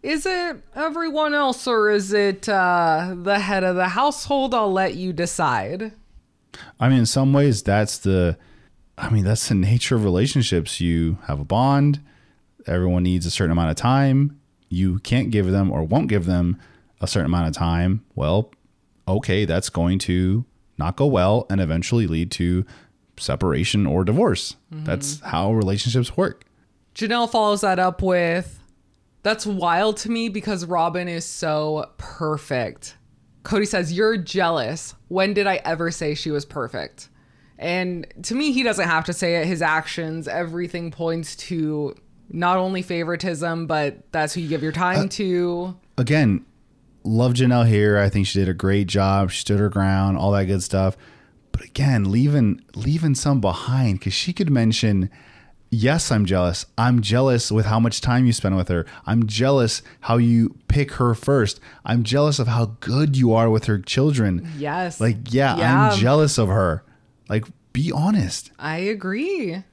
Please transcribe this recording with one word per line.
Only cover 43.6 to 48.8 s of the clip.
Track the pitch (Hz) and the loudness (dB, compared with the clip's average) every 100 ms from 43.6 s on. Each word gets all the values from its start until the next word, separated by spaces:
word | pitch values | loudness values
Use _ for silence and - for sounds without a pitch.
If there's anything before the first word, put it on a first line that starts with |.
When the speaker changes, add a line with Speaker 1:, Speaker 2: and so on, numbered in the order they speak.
| 160 | -2
Speaker 1:
but | 156 143 - - | -2 -2 -6 -8
that's | 165 151 | -4 -2
who | 175 | -4
you | 160 | -4
give | 156 | -2
your | 156 | -2
time | 156 180 185 | -2 0 0
Speaker 2:
Uh, | 196 | -2
Speaker 1:
to. | - 196 180 175 175 180 180 _ - | -4 -2 0 -2 -4 -8 -12 _ -4
Speaker 2:
Again, | 117 151 123 95 - _ _ _ _ _ | 0 4 4 2 -4 _ _ _ _ _
love | - 110 123 | -2 2 2
Janelle | 123 127 123 117 | 4 4 4 4
here. | 104 104 104 | 4 4 4
I | 98 | 2
think | 101 95 | 2 0
she | 98 | 0
did | 92 | 0
a | |
great | 87 95 101 | 0 0 2